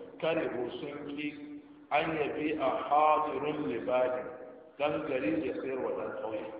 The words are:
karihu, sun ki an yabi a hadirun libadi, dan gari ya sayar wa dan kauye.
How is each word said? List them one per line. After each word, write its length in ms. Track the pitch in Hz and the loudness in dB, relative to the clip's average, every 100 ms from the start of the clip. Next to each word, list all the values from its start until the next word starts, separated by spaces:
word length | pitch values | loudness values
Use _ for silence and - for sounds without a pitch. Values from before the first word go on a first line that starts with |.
| - - | -14 -4
karihu, 400 | 160 160 - 123 - - | 0 0 0 -2 -4 -4
sun 400 | 143 147 143 143 | -8 -8 -8 -6
ki 100 | 147 147 - - - - - | -6 -8 -12 -14 -16 -16 0
an 240 | 147 165 | 2 2
yabi 400 | 156 135 151 151 | 0 0 0 0
a 160 | 151 131 - - | 2 2 0 4
hadirun 800 | 147 156 147 143 135 147 151 131 | 6 8 6 4 0 -2 -2 -2
libadi, 480 | 117 123 127 127 123 - - - - - - | -2 2 4 4 0 -4 -10 -14 -16 -12 0
dan 240 | 147 147 - | 0 0 0
gari 240 | 135 151 - | 0 2 2
ya 120 | 127 - | 0 -2
sayar 240 | 131 131 | -2 -2
wa 160 | 113 - | -2 -2
dan 140 | 110 110 | -4 -4
kauye. 240 | 110 110 107 | -4 -4 -6